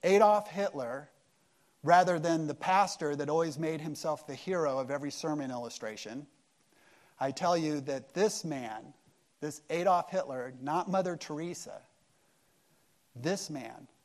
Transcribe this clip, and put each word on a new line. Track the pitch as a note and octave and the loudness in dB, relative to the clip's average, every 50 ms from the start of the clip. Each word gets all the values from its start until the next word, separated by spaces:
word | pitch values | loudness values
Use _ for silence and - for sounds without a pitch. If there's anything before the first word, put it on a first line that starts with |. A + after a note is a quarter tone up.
| - | 4
Adolf | F#3 G3 G3+ A3 G#3 G#3 G#3 G#3 | 6 8 8 10 8 8 6 2
Hitler, | - D#3+ G3 G3+ G3 - C#3 B2 A#2 B2+ C#3 D3+ - _ _ _ _ _ _ _ _ _ _ _ _ _ _ - | -2 -4 -4 -4 -4 -4 -6 -6 -6 -6 -8 -10 -14 _ _ _ _ _ _ _ _ _ _ _ _ _ _ 6
rather | D3+ F3 F3+ F#3 F3+ F3 | 8 8 8 8 6 4
than | E3 D#3 E3+ E3 D#3+ D#3+ | 2 2 2 2 2 0
the | D3 C#3 | -2 -4
pastor | - - F#3 F#3 G3 G3 F3 - - E3 D3 D3 | -4 0 2 4 4 4 2 0 -4 -4 -2 -2
that | C#3+ D3 C#3+ | -2 0 0
always | D3+ E3 E3 E3 C#3 D3 | 2 2 0 0 -2 -4
made | E3 E3 D#3+ D3+ | -4 -4 -4 -4
himself | D#3 D#3 D3 - - D#3+ D3+ - - | -6 -8 -8 -4 -4 -4 -4 -4 -6
the | - C3+ | -10 -12
hero | - - F#3 F#3+ F3 D#3 C#3+ C3 C3+ | -8 -4 -2 0 0 0 0 0 -2
of | C3 B2 | -2 -2
every | C#3+ C#3 C#3+ C#3+ | -4 -4 -4 -6
sermon | - - - D#3+ D3+ D3 C#3 C3 | -6 -6 -4 -4 -4 -4 -4 -6
illustration, | B2+ A#2+ A#2+ A#2 - - A#2 A2 G#2+ - - G#2+ A#2 C#3+ D3 - _ _ _ _ _ _ _ _ _ _ _ _ - _ _ _ _ - | -6 -8 -8 -10 -10 -8 -8 -8 -8 -10 -10 -10 -12 -12 -12 -14 _ _ _ _ _ _ _ _ _ _ _ _ -20 _ _ _ _ -4
I | C3+ C#3 | -4 -4
tell | C3+ - F#3 F3 F3+ | -2 0 2 2 2
you | E3+ D#3+ D3+ D3+ C#3+ | 2 2 0 -2 -2
that | C3 C#3+ C#3 C3 - - - | -2 -4 -6 -6 -8 -6 0
this | F3 G#3 G#3 - - - | 0 0 2 0 -2 -6
man, | D#3+ C#3+ C3 A#2+ A2 G#2+ A2+ - - - _ _ _ _ _ _ _ _ _ | -6 -6 -6 -6 -8 -10 -10 -12 -16 -20 _ _ _ _ _ _ _ _ _
this | D3 D3+ C#3+ - - - | -8 -8 -8 -10 -8 -4
Adolf | D#3+ E3+ F3+ F#3+ F3+ F3 - - | -2 2 4 4 4 4 2 0
Hitler, | F#3 F#3 C#3 C3 C3 B2+ B2 C3 C3 B2 | -4 -4 -4 -4 -6 -6 -8 -8 -10 -8
not | C3 C#3+ D#3 F3+ F3 G3+ | -4 -2 0 0 0 0
Mother | F#3 F#3+ F3+ F3+ F3 | 0 0 0 0 -2
Teresa, | D#3+ - - D3+ D3 E3 F3 E3+ - - - - A2 - _ _ _ _ _ _ _ _ _ _ _ _ _ _ _ _ _ _ _ _ _ _ _ _ _ - | -6 -6 -8 -8 -6 -6 -6 -8 -10 -12 -14 -14 -16 -18 _ _ _ _ _ _ _ _ _ _ _ _ _ _ _ _ _ _ _ _ _ _ _ _ _ -12
this | A#2+ B2+ E3 G3 F#3+ - - | -6 -2 -2 -2 -2 -4 -8
man | D3+ C3+ A#2 A#2 - - C3+ - _ _ | -10 -10 -10 -12 -14 -16 -20 -20 _ _